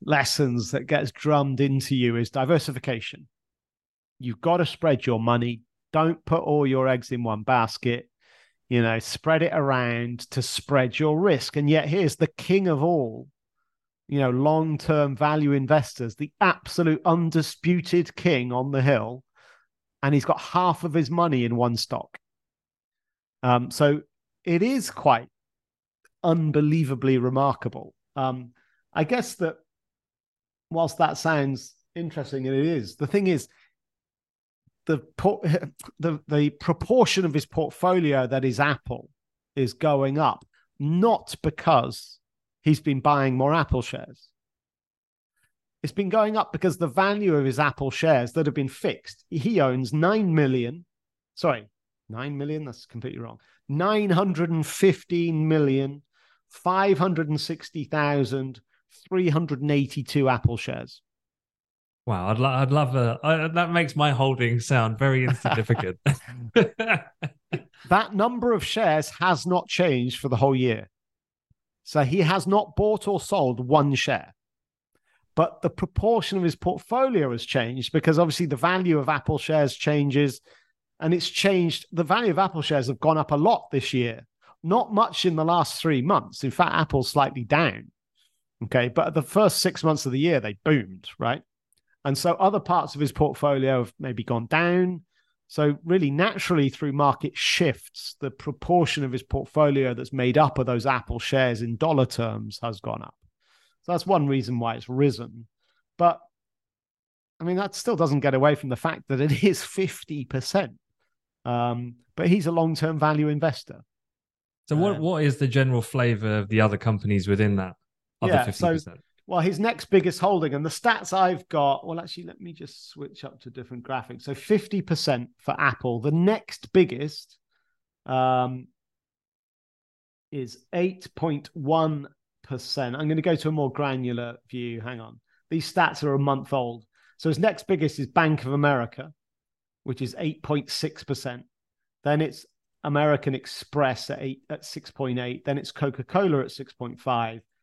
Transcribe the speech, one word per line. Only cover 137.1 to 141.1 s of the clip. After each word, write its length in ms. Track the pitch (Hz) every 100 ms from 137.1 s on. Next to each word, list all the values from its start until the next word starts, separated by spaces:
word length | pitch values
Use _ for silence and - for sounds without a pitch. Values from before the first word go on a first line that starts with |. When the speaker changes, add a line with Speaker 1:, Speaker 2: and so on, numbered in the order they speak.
| -
Speaker 1:
So 100 | 160
his 100 | 151
next 280 | 208 - -
biggest 320 | 185 151 -
is 80 | 135
Bank 380 | 170 160 156
of 80 | 127
America, 600 | 143 147 135 117 - 156 - _ _ _ _ _ _
which 180 | - 123
is 120 | 127 -
eight 240 | 160 156
point 280 | - 151 -
six 340 | - 160 -
percent. 400 | -